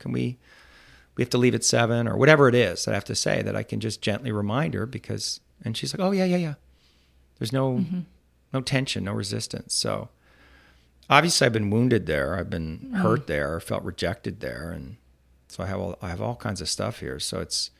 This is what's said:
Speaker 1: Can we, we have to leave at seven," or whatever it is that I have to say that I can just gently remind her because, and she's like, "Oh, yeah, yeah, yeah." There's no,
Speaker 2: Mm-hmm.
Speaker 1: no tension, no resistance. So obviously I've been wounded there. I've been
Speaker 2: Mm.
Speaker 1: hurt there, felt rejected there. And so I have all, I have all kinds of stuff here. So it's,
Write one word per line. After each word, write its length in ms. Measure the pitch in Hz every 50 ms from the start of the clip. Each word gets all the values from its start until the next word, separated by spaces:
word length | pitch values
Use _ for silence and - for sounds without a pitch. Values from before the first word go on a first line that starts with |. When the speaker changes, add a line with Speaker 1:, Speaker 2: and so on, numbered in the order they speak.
Speaker 1:
Can 100 | - 135
we, 280 | 123 123 123 123 123 - _ _ - - - - - - - - - - - _ _
we 80 | - 123
have 80 | -
to 80 | - 123
leave 160 | 123 127 113
at 80 | 117 -
seven," 440 | - - 117 117 113 117 117 117 117
or 80 | -
whatever 320 | 107 123 143 156 147 143 127
it 60 | 117
is 280 | 123 117 92 85 - -
that 60 | -
I 40 | 107
have 100 | 101 -
to 100 | - 110
say 280 | - - 104 101 98 107
that 120 | 104 101
I 80 | 107 107
can 160 | - - 107
just 240 | 107 113 104 - -
gently 300 | - 101 107 - 123 107
remind 420 | 104 104 104 107 131 156 165 120
her 120 | 98 104
because, 540 | 120 127 113 - - 110 107 - - - - _ _ _ - -
and 120 | 120 113
she's 180 | - - 135 -
like, 100 | - 190
"Oh, 60 | 190
yeah, 140 | 202 190 185
yeah, 120 | 185 180
yeah." 180 | 180 175 160 143 - _ _ _ _ _ _ _ _ _ _ _ _ _ _ _ -
There's 140 | 127 110 127
no, 220 | 135 131 135 127
Speaker 2:
Mm-hmm. 260 | 123 - 160 185 180 170 - _ _ _ _ _ _ _ _ -
Speaker 1:
no 80 | 135
tension, 440 | 123 - 143 135 135 131 - 107 98
no 80 | 98 104
resistance. 600 | 110 104 98 107 107 110 - - - - - -
So 360 | - - - 52 50 - - _ _ _ _ _ _ - - - - - - - _ _ _ _ _ _ -
obviously 380 | - 143 156 175 165 - 147
I've 60 | 127 113
been 180 | 110 104 101
wounded 360 | 101 113 120 127 123 107 87
there. 300 | 82 80 73 67 69 85
I've 140 | 95 87 -
been 400 | - 82 80 80 80 - - 269
Speaker 2:
Mm. 60 | 247 196 185
Speaker 1:
hurt 260 | - 90 - 139 -
there, 320 | 80 73 71 71 80 82
felt 240 | - - 110 98 -
rejected 560 | 95 90 - - 85 92 - - - - 104
there. 320 | - 65 64 60 76 85 87
And 240 | 80 69 - 107 - _ _ _ _ _ _ _ _ _
so 160 | - - - 90
I 40 | 92
have 100 | 95 95
all, 180 | 92 92 90 - -
I 60 | 92
have 120 | 85 90
all 140 | 107 110 120
kinds 260 | - - 110 101 90
of 80 | - -
stuff 300 | - - 104 107 113 -
here. 220 | - 69 64 73
So 180 | - - - 87
it's, 320 | 87 - - - - - _ _